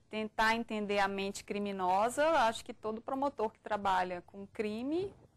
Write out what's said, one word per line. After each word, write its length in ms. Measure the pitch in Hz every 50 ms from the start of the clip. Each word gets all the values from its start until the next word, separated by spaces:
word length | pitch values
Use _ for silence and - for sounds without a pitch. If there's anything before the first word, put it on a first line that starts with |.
| _ -
tentar 440 | - 214 214 214 - - 220 220 226
entender 440 | 233 233 - 226 214 208 196 202 202
a 100 | 196 196
mente 360 | 196 196 196 196 202 - -
criminosa, 760 | - 208 208 208 202 196 190 185 180 185 196 214 240 247 294 294
eu 140 | 320 330
acho 280 | 294 247 226 220 - -
que 80 | - 233
todo 280 | - - 214 220 220
promotor 520 | - - 269 262 269 285 277 - 214 220 -
que 80 | _
trabalha 600 | - - 214 202 202 196 190 185 185 185 180 175 175
com 200 | - - 202 196
crime 680 | 196 - - 214 214 208 220 247 277 311 349 381 392 - - - - _